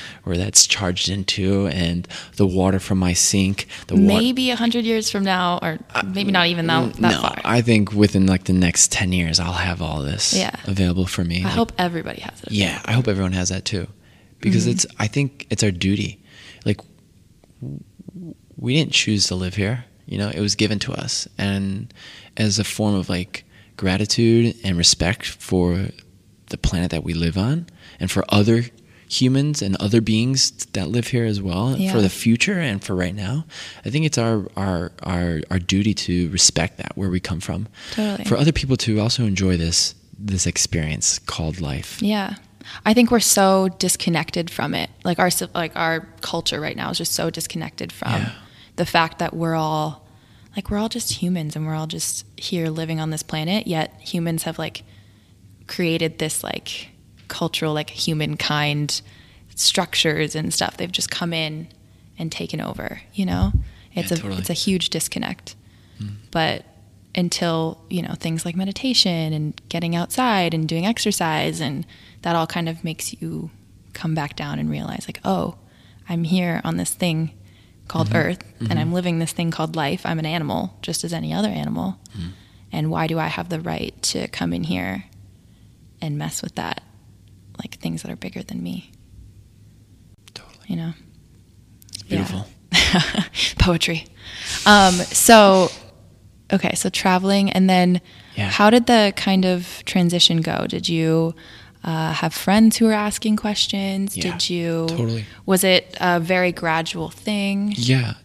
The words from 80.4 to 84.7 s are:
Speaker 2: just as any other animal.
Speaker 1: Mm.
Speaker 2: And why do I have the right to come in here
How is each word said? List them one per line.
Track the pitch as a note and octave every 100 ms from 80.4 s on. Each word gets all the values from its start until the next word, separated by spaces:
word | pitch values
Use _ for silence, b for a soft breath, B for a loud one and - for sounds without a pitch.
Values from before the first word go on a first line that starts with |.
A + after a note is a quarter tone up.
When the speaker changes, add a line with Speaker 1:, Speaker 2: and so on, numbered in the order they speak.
| D3 F#2 F#3 -
Speaker 2:
just | - E3
as | E3+
any | E3+ D#3
other | E3 G#3+
animal. | F3+ D3 - F#3 F#3+ - G#2
Speaker 1:
Mm. | F2 B B B B
Speaker 2:
And | - D#3
why | E3 D#3+
do | E3
I | D#3+
have | D#3 F3
the | D#3+
right | E3+ - - -
to | - - -
come | - E2+
in | F2
here | D#3